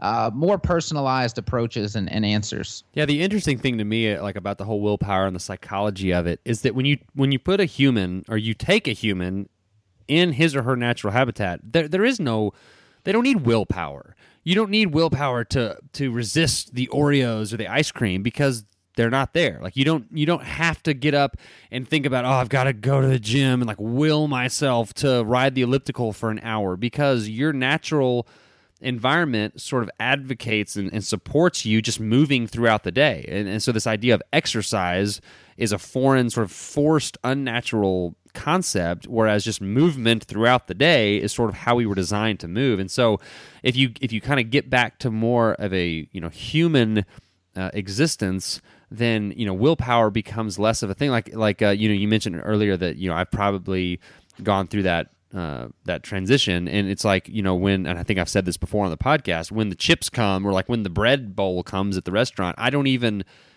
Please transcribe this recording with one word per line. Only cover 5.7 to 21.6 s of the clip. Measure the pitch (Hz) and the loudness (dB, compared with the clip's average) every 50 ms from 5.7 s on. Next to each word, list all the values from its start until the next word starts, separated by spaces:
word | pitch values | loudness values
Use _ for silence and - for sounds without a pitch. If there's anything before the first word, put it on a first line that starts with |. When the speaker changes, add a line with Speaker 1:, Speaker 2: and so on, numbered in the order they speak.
| 104 98 104 107 98 92 98 92 87 | -4 -2 -2 -2 -2 0 0 2 2
Speaker 2:
of | 87 85 | 2 2
it | 85 82 - - | 0 -2 -4 -2
is | 123 117 - - | -4 -4 0 0
that | 131 104 | 0 0
when | 131 131 | 2 2
you, | 143 143 - - _ _ | 2 0 0 -2 _ _
when | 139 135 139 | 0 2 2
you | 139 127 | 2 0
put | - 180 190 202 | 0 0 0 2
a | 190 | 0
human | 147 - - 139 139 123 107 92 90 90 92 - - | -2 0 2 4 4 4 4 0 0 -4 -6 -6 -4
or | 113 | -4
you | 107 110 113 107 | -2 -2 -2 -4
take | - - - 196 220 - 143 | -4 0 2 2 2 2 -2
a | 110 | -4
human | - - 107 98 90 90 92 95 98 98 - _ _ _ _ _ _ _ _ _ _ _ - | -2 -2 -2 -2 0 -2 -4 -4 -6 -8 -10 _ _ _ _ _ _ _ _ _ _ _ 0
in | 143 165 180 175 139 | 2 2 2 2 2
his | 113 165 165 139 | 2 2 2 2
or | 139 117 | 0 0
her | 123 131 | 0 0
natural | 123 120 120 120 - - 104 98 | 0 0 -2 -2 -2 -2 0 2
habitat, | 123 131 120 - - 104 90 85 - - | 2 2 2 0 -2 -4 -4 -4 -6 -8
there, | 110 - 170 156 | -2 0 0 0
there | 151 165 185 214 | 2 0 0 2
is | 254 262 220 | 0 0 0
no, | 170 127 113 110 107 101 - _ _ - - _ _ _ _ _ _ | -2 -2 0 0 0 -2 -4 _ _ -20 -20 _ _ _ _ _ _
they | 185 196 | -2 0
don't | 226 240 | 2 2
need | 269 269 196 135 | 2 2 2 2
willpower. | 117 117 110 98 - - 90 82 71 71 69 - - - _ _ _ _ _ _ | 2 2 2 2 0 -2 -4 -4 -6 -8 -12 -18 -20 -20 _ _ _ _ _ _
You | 160 180 | 0 2
don't | 208 220 196 | 2 2 2
need | 202 220 220 180 143 | 2 2 2 4 4
willpower | 156 165 160 156 131 143 135 123 120 117 | 2 2 2 2 0 -2 -2 -2 -2 -2
to, | - - 135 117 104 - - - - - | -2 0 0 0 0 -4 -8 -14 -16 -8
to | - 139 131 117 | -4 -4 -2 -2
resist | 120 117 101 - 160 165 127 - - - - - | -2 -4 -2 0 0 2 2 0 -2 -6 -6 -6
the | 123 123 120 - | -6 -4 -2 0
Oreos | 135 147 143 143 139 127 120 113 110 107 98 104 | 2 2 4 4 4 4 2 0 -2 -4 -4 -4
or | |
the | 98 107 | -6 -6
ice | 90 110 139 156 - | -2 -2 -2 -2 -2
cream | - - 123 98 90 95 98 | -2 -2 0 0 0 0 -2
because | 117 - - 143 139 127 110 104 - _ _ _ _ _ | -4 -2 0 0 0 0 -2 -6 -14 _ _ _ _ _
they're | - 117 113 | 0 0 2
not | 123 135 107 - - | 2 0 0 0 0
there. | 170 170 123 80 64 | 0 0 0 0 -4
Like, | - 92 - | -8 -8 -2
you | 131 139 | 0 2
don't, | 156 160 143 113 - - | 2 2 0 -2 -4 -4
you | 156 147 | -2 0
don't | 151 175 - - | 0 0 -2 -4
have | - - 135 165 170 151 - - | -8 -6 -2 -2 -2 -2 0 -2
to | 165 147 | -2 -2
get | 127 127 151 143 | 0 0 2 2
up | 143 143 135 - - - - - - | 4 2 2 0 -6 -16 -20 -20 -20